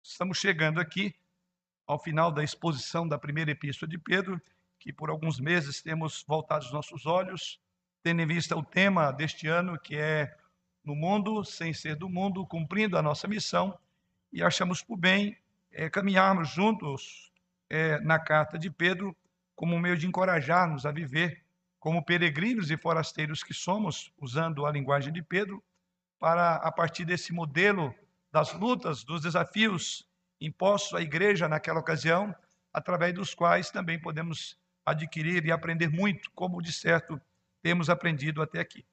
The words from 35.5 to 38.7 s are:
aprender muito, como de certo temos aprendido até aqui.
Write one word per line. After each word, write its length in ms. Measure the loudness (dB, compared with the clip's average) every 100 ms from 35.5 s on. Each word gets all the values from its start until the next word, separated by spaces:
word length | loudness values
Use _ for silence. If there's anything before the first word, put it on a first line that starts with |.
aprender 380 | 0 0 0 2
muito, 420 | 2 2 0 -6
como 280 | -6 -4 -4
de 100 | -6
certo 480 | -2 2 2 2 -10 _ _ _ _
temos 280 | 0 2 4
aprendido 520 | 2 2 0 -2 -2
até 200 | -2 -4
aqui. 240 | -6